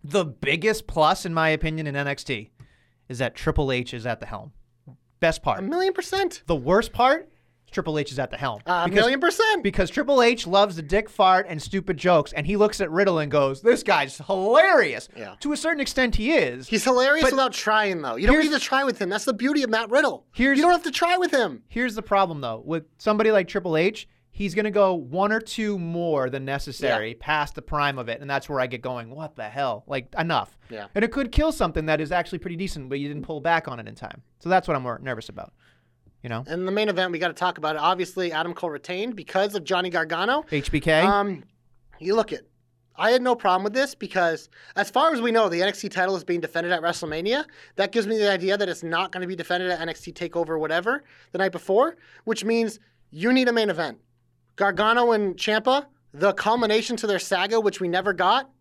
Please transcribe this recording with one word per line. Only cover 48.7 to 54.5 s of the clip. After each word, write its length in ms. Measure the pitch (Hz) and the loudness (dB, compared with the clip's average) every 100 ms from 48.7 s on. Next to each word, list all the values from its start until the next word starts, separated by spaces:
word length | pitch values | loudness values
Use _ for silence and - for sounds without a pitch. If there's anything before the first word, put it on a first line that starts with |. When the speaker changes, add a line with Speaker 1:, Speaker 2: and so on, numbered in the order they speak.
| 165 | -4
Speaker 2:
not 300 | 170 165 185 | -4 -2 -2
gonna 160 | 185 180 | -6 -8
be 80 | 185 | -8
defended 340 | 165 180 180 | -4 -2 -2
at 100 | 170 | -4
N 80 | 165 | -4
X 120 | 156 | -10
T 100 | - | -14
TakeOver 460 | - 170 170 160 160 | -10 -6 -4 -2 -2
whatever 460 | 156 165 185 277 - - _ | 0 0 0 -4 -6 -20 _
the 80 | 180 | -2
night 140 | 190 | -2
before, 440 | 180 - 196 302 339 _ - | -2 0 4 4 0 _ -14
which 200 | - 220 | -6 -4
means 360 | 202 233 226 220 _ _ _ | 0 0 0 -6 _ _ _
you 200 | 147 208 | -4 2
need 140 | 254 247 | 2 2
a 40 | |
main 180 | 233 214 | 2 0
event. 280 | 165 156 113 _ _ _ _ _ | -2 -6 -8 _ _ _ _ _